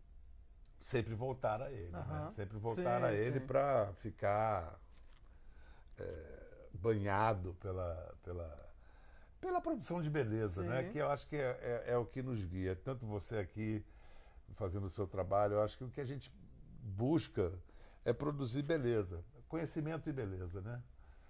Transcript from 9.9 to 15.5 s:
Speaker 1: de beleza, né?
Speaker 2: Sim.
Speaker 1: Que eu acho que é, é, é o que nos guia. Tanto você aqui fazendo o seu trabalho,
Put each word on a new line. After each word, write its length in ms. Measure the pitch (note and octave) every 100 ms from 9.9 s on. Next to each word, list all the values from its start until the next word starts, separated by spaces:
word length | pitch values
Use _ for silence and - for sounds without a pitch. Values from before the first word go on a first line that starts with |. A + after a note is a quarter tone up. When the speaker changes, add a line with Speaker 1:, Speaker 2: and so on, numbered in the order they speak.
| F3
Speaker 1:
de 80 | D3+
beleza, 540 | D3+ A#2 A2 A2 F#2
né? 200 | F2 B2+
Speaker 2:
Sim. 60 | C3
Speaker 1:
Que 60 | D3
eu 100 | C#3
acho 180 | C#3+ -
que 80 | D3+
é, 480 | C3 B2 B2 A#2 -
é, 60 |
é 40 | B2
o 80 | A2
que 160 | -
nos 240 | C3 A#2 F#2
guia. 300 | F#2 F#2 F#2
Tanto 300 | - C3 A2
você 320 | G#2 - A2
aqui 460 | G2 - A2 G#2+ - - - - - - -
fazendo 320 | - G2 G2 G2
o 40 |
seu 180 | F2+ G2
trabalho, 460 | G2 F2+ G2 G#2